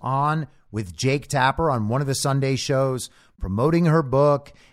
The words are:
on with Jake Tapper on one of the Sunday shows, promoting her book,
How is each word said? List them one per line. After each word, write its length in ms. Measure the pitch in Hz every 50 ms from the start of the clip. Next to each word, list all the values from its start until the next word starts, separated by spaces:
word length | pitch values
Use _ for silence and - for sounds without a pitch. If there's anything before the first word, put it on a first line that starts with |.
on 460 | - 127 135 139 143 151 156 160 147 - _ _ _ -
with 240 | 101 107 104 87 82
Jake 320 | 80 127 131 139 147 -
Tapper 420 | - 147 135 123 135 139 165 165 156
on 180 | 131 117 104
one 140 | 104 120 139
of 60 | 147
the 80 | 135 135
Sunday 400 | 139 - 143 135 139 135 135 135
shows, 540 | 120 - - 135 131 135 135 131 120 - - _ _ _ _ _ -
promoting 460 | - 92 98 107 131 160 165 170 175
her 180 | 160 156 165 151
book, 480 | 127 127 139 143 147 143 139 - - - - - -